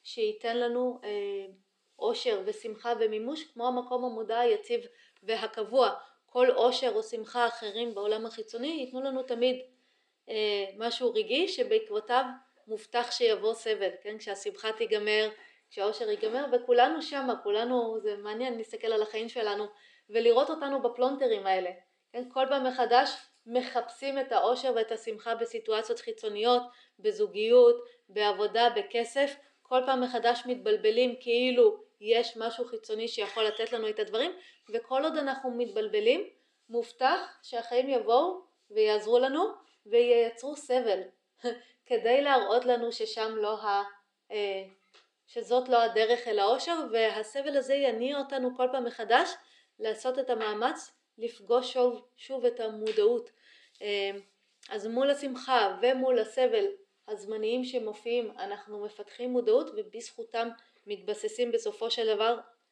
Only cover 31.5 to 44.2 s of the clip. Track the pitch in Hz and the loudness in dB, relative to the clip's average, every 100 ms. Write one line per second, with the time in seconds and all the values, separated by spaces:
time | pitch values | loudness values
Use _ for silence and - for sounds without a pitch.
31.5 | 247 220 185 - _ 208 226 233 226 233 | 6 6 4 -6 _ 0 2 0 -4 -6
32.5 | 233 240 226 - 220 226 233 196 226 214 | -6 -8 -8 -8 -6 -6 -6 -6 -2 -2
33.5 | 214 226 233 214 214 196 220 320 - - | -2 -4 -4 -4 -4 -4 -2 -2 -6 -16
34.5 | _ - 226 - 262 311 311 277 262 262 | _ -8 -8 -2 -2 0 -2 -2 -4 -4
35.5 | 240 233 202 214 214 220 311 - - _ | -4 -4 -2 -2 2 2 2 -2 -14 _
36.5 | _ - 233 226 - 262 359 - - - | _ -8 -6 -6 0 2 2 -2 -16 -10
37.5 | 240 226 247 269 254 214 247 349 370 - | -8 -2 0 2 0 4 4 4 -2 -12
38.5 | _ _ 208 214 214 208 240 262 294 427 | _ _ 2 4 2 4 4 4 2 0
39.5 | - _ _ 208 233 240 233 233 233 277 | -2 _ _ 2 4 6 6 4 -2 -10
40.5 | 294 - 254 226 185 190 _ _ _ 240 | -10 -2 0 2 0 -4 _ _ _ -8
41.5 | - - _ - 240 220 262 285 269 196 | -8 -12 _ -2 0 4 4 6 4 4
42.5 | 233 247 240 233 - 220 226 220 220 208 | 2 4 2 0 -4 -6 -4 -4 -2 -4
43.5 | 214 208 202 202 - _ _ | -2 -2 -2 -2 -10 _ _